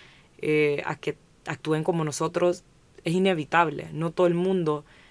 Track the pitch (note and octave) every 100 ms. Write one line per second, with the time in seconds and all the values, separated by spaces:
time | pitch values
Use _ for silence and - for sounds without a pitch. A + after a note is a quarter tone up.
0 | - - _ - - D3+ D3 C#3+ - D#3
1 | - - _ _ - D3+ D#3 D#3 D#3+ E3+
2 | D#3 - D#3+ E3+ F3 F3 - _ _ -
3 | E3+ F3+ F#3+ E3+ C#3 E3 E3 D3 D#3+ D3+
4 | D#3+ D#3+ F3+ E3+ F#3 F#3+ D#3+ D3+ - -
5 | -